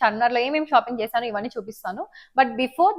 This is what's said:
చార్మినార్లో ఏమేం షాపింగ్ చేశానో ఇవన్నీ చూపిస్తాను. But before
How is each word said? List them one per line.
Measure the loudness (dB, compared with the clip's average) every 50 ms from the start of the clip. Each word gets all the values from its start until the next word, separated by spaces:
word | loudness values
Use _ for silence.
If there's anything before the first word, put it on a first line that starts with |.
| 0
చార్మినార్లో | 0 2 2 0 0 2 0
ఏమేం | 0 0 0 -2 0
షాపింగ్ | 2 2 2 2 2 -2 -6
చేశానో | -4 -4 -4 -4 -4
ఇవన్నీ | -4 -4 -6 -6 -8 -8 -10
చూపిస్తాను. | -10 -12 -12 -12 -10 -10 -8 -8 -10 -12 -14 -20 -20 _ 2 2
But | 2 2
before | 2 -2 -4 -2 0 2 2 2 4